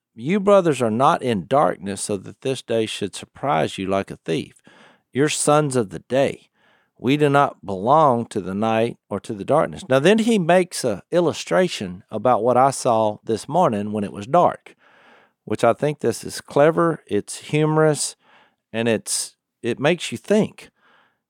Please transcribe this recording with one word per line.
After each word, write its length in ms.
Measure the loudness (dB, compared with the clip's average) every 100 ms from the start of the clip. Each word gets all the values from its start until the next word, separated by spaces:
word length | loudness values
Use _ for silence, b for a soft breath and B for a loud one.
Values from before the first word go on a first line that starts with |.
| _ -10
You 240 | -2 0
brothers 420 | 4 4 4 2
are 100 | 0
not 300 | 2 2 2
in 240 | 0 -2 0
darkness 560 | 2 2 -2 -8 -8
so 160 | -6 -6
that 240 | -8 -10
this 220 | -6 -6
day 240 | -4 -4 -2
should 280 | -6 -8 -10
surprise 640 | -18 -8 -2 -2 -2 -4
you 80 | -4
like 240 | -2 -4
a 80 | -10
thief. 440 | -6 -4 -6 _ b b b b b
You're 160 | -2 -2
sons 460 | 0 2 2 2 0
of 160 | -2
the 80 | -6
day. 500 | -4 0 0 -2 _ _ _ _ _ -6
We 200 | -2 2
do 120 | 2
not 340 | 4 2 -2 -10
belong 600 | -4 2 4 4 2 -2
to 160 | -6
the 140 | -6 -4
night 420 | 0 0 -2 -4 -10
or 80 | -10
to 140 | -8 -8
the 100 | -2
darkness." 420 | 0 0 -6 -2
Now, 120 | 2
then 180 | 4 2
he 220 | 2 0
makes 440 | 4 2 2 -4
a 200 | -4 -4 -4
illustration 920 | -2 0 -2 -2 0 0 -2 -10 -12 -10
about 320 | -4 0 2
what 160 | 4 4
I 140 | 4
saw 480 | 2 0 2 0 -2
this 240 | -4 -6 -2
morning 440 | 0 0 0 -4
when 120 | -6
it 80 | -6
was 140 | -10 -2
dark, 500 | 2 2 0 -14 _ b b b b b b -8
which 180 | 0
I 100 | 2
think 260 | 2 -2 -2
this 240 | -4 -4
is 180 | -8 -14
clever, 640 | -4 2 2 4 0 -2 -4
it's 320 | -4 -4 -12
humorous, 800 | -4 0 0 2 2 2 -4 -10 b b b b _
and 160 | -4 0
it's, 480 | 0 -2 -8 -8 _ _ _
it 180 | -6 -2
makes 320 | 0 0 -4
you 60 | -8
think. 540 | 0 0 0 -6 -20 _ _ _ _ _ _